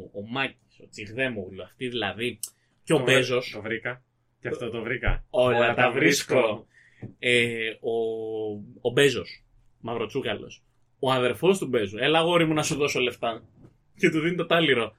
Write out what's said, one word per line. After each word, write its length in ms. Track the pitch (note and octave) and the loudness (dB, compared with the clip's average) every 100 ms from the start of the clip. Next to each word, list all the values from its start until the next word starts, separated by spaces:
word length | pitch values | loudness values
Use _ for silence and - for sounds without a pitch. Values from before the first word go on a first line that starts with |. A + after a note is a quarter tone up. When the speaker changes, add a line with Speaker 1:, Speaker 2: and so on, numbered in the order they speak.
| F#2 | -12
Speaker 1:
ο 160 | G#2 G#2+ | -14 -8
Μάκης, 480 | B2+ C3+ - _ _ | -6 -6 -8 _ _
ο 40 | - | -20
Τσιγδέμογλου, 760 | - G2+ A2 C3+ A2 F#2 F#2+ | -16 -12 -4 -2 -2 -8 -12
αυτή 240 | F2+ _ C3 | -16 _ -8
δηλαδή, 520 | A#2+ G2+ F2+ A#2+ G#2+ - - _ _ | -4 -4 -4 -6 -6 -12 -16 _ _
και 100 | - | 0
ο 40 | D#3 | 2
Speaker 2:
Το 60 | |
βρε-, 100 | C3 C3 | 4 4
Speaker 1:
Μπέζος. 360 | B2+ B2 - | 4 0 -2
Speaker 2:
το 80 | A2 | -8
βρήκα. 420 | G#2 A2+ B2 B2+ _ _ _ _ | -8 -6 -8 -12 _ _ _ _
Και 60 | B2+ | -8
αυτό 220 | D#3 A#2+ | -6 -6
το 120 | A#2 | -6
βρήκα. 440 | A2+ B2 A#2 - - | -6 -2 0 -2 -2
Speaker 1:
Όλα 280 | - B2 B2 | 2 4 4
Speaker 2:
Όλα 100 | A#2+ | 4
Speaker 1:
τα 60 | |
Speaker 2:
τα 180 | A#2+ B2 | 4 2
Speaker 1:
βρίσκω. 420 | A#2+ D#3 - - C3+ | 4 4 4 2 2
Speaker 2:
βρίσκω. 320 | A2+ G#2+ - _ _ _ - - | 2 -2 -10 _ _ _ -18 -4
Speaker 1:
Ε, 500 | B2 A#2+ A#2+ A#2 A2 | 2 4 2 -2 -6
ο, 220 | G#2+ A#2+ A#2 A2+ A2+ A2 A2 G#2+ G#2 G#2 - | -6 -4 -2 -2 -4 -6 -6 -6 -6 -12 -6
ο 100 | A#2+ | -2
Μπέζος, 520 | B2 C#3+ A#2 E2+ - _ _ _ _ | 4 4 2 -6 -14 _ _ _ _
μαυροτσούκαλος. 840 | A2+ A#2 A2 C3+ A#2+ G2+ - - _ _ _ _ | -8 -6 -4 -6 -6 -6 -10 -20 _ _ _ _
Ο 120 | C3 | 0
αδερφός 460 | C3 B2 A2 E3+ G3 | 2 2 2 2 2
του 100 | C3+ | 0
Μπέζου. 300 | B2 G2+ G#2 | -2 -2 -2
"Έλα, 220 | C3+ D#3+ | 2 2
αγόρι 260 | E3 F3 D#3+ | 4 4 4
μου, 80 | |
να 100 | D#3 | 2
σου 120 | C#3+ C#3+ | 0 0
δώσω 240 | C#3+ C#3 | 0 0
λεφτά". 440 | B2 - A#2 A2+ - _ - _ _ - | -2 -2 -4 -6 -12 _ -20 _ _ 0
Και 120 | E3+ | 0
του 100 | D#3+ | 2
δίνει 160 | D#3+ F3+ | -2 -2
το 100 | E3 | 0
τάλιρο. 500 | E3+ D#3+ A#2+ A2+ | 2 2 2 0